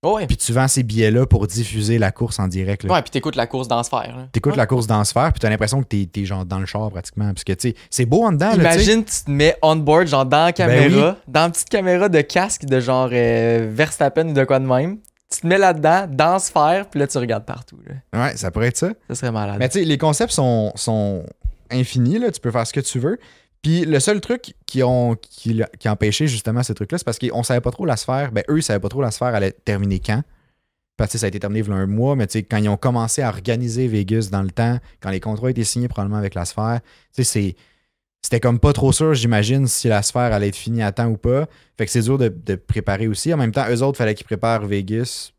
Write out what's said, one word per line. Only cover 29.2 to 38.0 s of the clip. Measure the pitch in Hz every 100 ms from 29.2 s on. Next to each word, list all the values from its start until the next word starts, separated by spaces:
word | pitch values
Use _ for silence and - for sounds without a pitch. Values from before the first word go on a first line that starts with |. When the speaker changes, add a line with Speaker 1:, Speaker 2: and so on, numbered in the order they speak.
| 123 113
Speaker 2:
allait | 98
terminer | - - 101 101 95
quand. | - 110 - _ _ _ _ _ _ -
Parce | 107
que | 113
ça | 104
a |
été | 95
terminé | 101 107
il | 104
y |
a | 98
un | 95
mois, | 104 127 139
mais | 104
tu | 110
sais, |
quand | 98 107
ils | 104
ont | 101
commencé | 135 123 113 -
à | 127
organiser | 95 95 117 123 117 127
Vegas | 110 98 110 101
dans | 98
le | 98
temps, | - 117 123 - _
quand | 95
les | 95
contrats | 110 107 127
étaient | 120
signés | 110 - 120
probablement | - 98 104
avec | 101
la | 92 87
sphère, | - 110 120 - _ _ -
tu |
sais, |
c'est, | 127 113 98 87 _ _ _ _